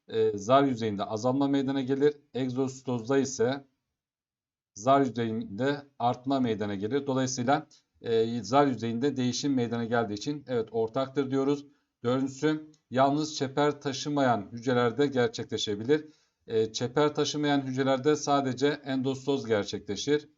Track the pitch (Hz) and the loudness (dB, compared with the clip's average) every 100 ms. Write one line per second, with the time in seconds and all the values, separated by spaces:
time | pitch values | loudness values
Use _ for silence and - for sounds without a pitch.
0 | - 113 110 104 98 135 139 117 113 101 | -6 0 0 0 4 4 4 2 -2 -2
1 | 104 110 123 135 139 139 131 135 127 135 | -4 -2 0 2 2 0 0 -2 -2 2
2 | 147 147 _ 120 131 123 131 131 - 123 | 2 0 _ -4 -2 -2 -2 -4 -4 -4
3 | 113 139 127 - 117 139 - _ _ _ | 0 2 2 0 0 0 -8 _ _ _
4 | _ _ _ _ _ _ _ 98 117 139 | _ _ _ _ _ _ _ -4 4 4
5 | 131 113 117 110 98 98 135 143 - - | 4 0 -2 -2 -6 -2 -2 -2 -8 -4
6 | 120 123 135 135 123 104 104 98 107 139 | -2 -2 -2 0 0 0 -4 -4 -2 -2
7 | 139 131 127 127 123 147 151 _ _ _ | -2 -2 -2 -2 0 0 -2 _ _ _
8 | 120 113 113 120 98 139 143 113 113 117 | -2 0 2 -2 2 4 4 2 -2 -2
9 | 143 131 123 120 147 131 117 117 117 120 | -2 0 0 0 0 0 0 -2 0 0
10 | 104 104 143 147 - 123 110 113 110 135 | 0 -4 -6 -6 -4 -4 -2 -2 -2 -2
11 | 131 147 127 135 135 143 - _ _ _ | -2 -2 0 2 2 0 -4 _ _ _
12 | 120 131 135 - 151 156 - - _ 123 | -2 0 -2 0 0 0 -4 -20 _ 2
13 | 139 143 151 - 131 131 147 143 143 131 | 4 4 -2 -4 -4 2 0 0 -4 -6
14 | 151 143 131 107 98 117 123 120 120 110 | -2 2 2 2 -2 -6 0 2 2 2
15 | 143 131 117 - 110 107 113 104 117 151 | 0 2 0 -2 -6 -4 -4 -4 0 0
16 | 151 _ _ _ - 113 110 - 123 147 | 0 _ _ _ -4 0 0 -2 -4 0
17 | 147 147 143 151 147 143 131 127 135 135 | 0 0 -2 0 0 0 0 0 0 2
18 | 147 147 147 143 131 120 143 151 139 135 | 2 0 2 0 0 0 0 0 -4 -4
19 | 131 131 - 135 113 107 98 101 98 98 | -2 -4 -2 -4 0 0 0 -6 -6 -6
20 | 139 147 147 | 0 0 -2